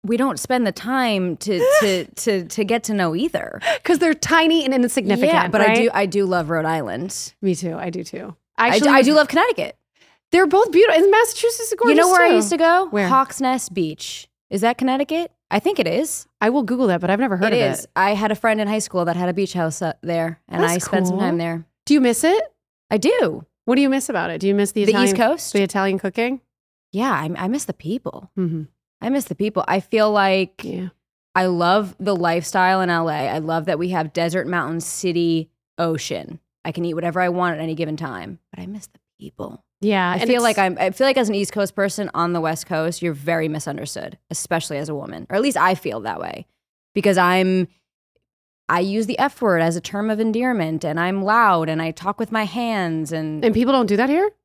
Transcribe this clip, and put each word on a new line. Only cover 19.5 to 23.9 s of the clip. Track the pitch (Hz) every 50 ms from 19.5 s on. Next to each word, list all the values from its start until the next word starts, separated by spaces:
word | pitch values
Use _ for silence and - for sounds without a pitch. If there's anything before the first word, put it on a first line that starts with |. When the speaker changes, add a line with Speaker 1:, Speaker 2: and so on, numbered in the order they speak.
| -
Speaker 1:
house, | 180 165 160 151 - 180
uh, | 165 - _
there, | - 170 170 165 165 165 165 _ _
and | _ 175 - -
Speaker 2:
That's | 175 175
Speaker 1:
I | 180
spent | - - - 185 185
some | 180 180
Speaker 2:
cool. | 185 196
Speaker 1:
time | 180 170
there. | 170 170 170 165 165 160 _ _ _ _
Speaker 2:
Do | - 285
you | 302
miss | 262 240 233 - -
it? | 320 381 440 640 605 _ _ _ _ _ _ _ _
Speaker 1:
I | 220
do. | 214 180 311 466 494 269 180 - - - _ _ _ _
Speaker 2:
What | - 254
do | 262
you | 285
miss | 269